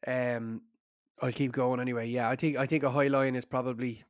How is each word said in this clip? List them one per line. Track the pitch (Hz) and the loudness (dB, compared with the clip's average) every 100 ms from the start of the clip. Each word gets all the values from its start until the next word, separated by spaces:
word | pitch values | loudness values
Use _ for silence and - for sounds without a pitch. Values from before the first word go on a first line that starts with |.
| - | 0
Um, | 127 123 120 113 113 _ _ _ _ _ - | 0 0 -2 -4 -8 _ _ _ _ _ -4
I'll | 131 | -4
keep | 120 135 | 0 0
going | 123 127 127 | 2 0 0
anyway. | 123 120 117 | -2 -2 -2
Yeah, | 123 117 | 0 0
I | 131 | 2
think, | 160 135 | 0 0
I | 135 | 0
think | 156 | 2
a | 135 | 2
high | 131 139 | 2 4
line | 139 135 127 | 4 2 0
is | - | -2
probably | 127 127 120 123 113 | -2 -2 -2 -4 -6